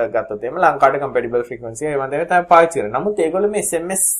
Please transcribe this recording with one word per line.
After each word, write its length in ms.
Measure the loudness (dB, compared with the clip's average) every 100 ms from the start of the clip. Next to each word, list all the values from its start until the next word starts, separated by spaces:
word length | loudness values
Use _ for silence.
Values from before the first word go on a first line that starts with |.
| -2
ගත්තොත් 340 | -2 -4 -6
එහෙම 140 | -6 0
ලංකාවට 440 | 2 4 2 2
කම්පැටිබල් 440 | -2 -2 -2 -2
ෆ්‍රීකවෙන්සි 420 | -4 -10 -12 -8 -4
ඒවා 220 | -4 -4
තමයි 340 | -4 0 0
පාවිච්චි 340 | 6 6 6 2
කරන්නේ. 160 | -4
නමුත් 240 | -2 -2 0
ඒගොල්ලෝ 320 | 0 0 0
මේ 100 | -2
එස් 120 | -2
එම් 160 | -4 -2
එස් 140 | -2 -2